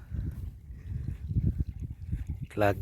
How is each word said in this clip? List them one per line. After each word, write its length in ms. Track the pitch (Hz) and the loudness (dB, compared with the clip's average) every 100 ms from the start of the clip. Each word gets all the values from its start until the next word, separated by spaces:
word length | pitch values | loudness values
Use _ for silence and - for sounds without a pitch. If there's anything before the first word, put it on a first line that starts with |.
| - - - - - - - - - - - - - - - - - - - - - - - - | -6 -2 -2 -2 -6 -10 -12 -10 -6 -4 -2 -4 0 4 4 4 0 -2 -6 -6 -4 -4 -2 -6
ఇట్లా 240 | - - 101 98 | -4 4 6 8